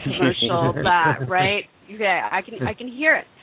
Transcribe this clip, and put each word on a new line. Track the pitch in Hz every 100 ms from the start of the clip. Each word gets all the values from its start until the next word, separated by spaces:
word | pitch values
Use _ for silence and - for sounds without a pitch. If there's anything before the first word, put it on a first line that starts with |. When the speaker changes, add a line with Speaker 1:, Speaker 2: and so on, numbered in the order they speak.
Speaker 1:
commercial, | 143 127 135 - - 175 170
Speaker 2:
<laughs> | -
Speaker 1:
that," | 175 175 160 143 131
right? | 180 185 202 - _ -
Yeah, | 208 208 175 107
I | 185
can, | 196 220 -
I |
can | 214 247
hear | 247 311 294
it. | - _